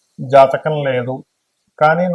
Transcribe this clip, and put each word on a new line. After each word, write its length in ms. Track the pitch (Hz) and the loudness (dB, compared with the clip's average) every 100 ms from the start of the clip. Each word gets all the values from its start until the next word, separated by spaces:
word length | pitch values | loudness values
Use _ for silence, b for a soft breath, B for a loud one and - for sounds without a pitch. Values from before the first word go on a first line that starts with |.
| _ - | _ -16
జాతకం 640 | 131 135 135 117 156 151 | 2 4 4 2 -4 -4
లేదు 400 | 139 165 131 131 - _ _ _ _ - | -4 -4 -6 -10 -16 _ _ _ _ -2
కానీ 240 | 151 165 180 | 0 2 0